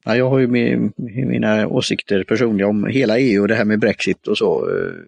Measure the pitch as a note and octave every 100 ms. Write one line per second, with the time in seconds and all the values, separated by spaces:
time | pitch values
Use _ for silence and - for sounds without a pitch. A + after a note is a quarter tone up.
0 | - A#2 B2+ C3+ B2+ B2 A#2+ A#2+ A2 -
1 | A#2+ A#2+ C3+ A#2+ A2 G#2+ F#3+ B2+ - -
2 | - G2 F#2 A2+ A#2+ G2+ G2+ G#2 G2+ B2+
3 | A#2+ A2+ C3+ G2+ G2+ A2+ G#2 G#2+ A2 -
4 | - F#2 - G#2+ G#2 C#2+ - G1+ - F2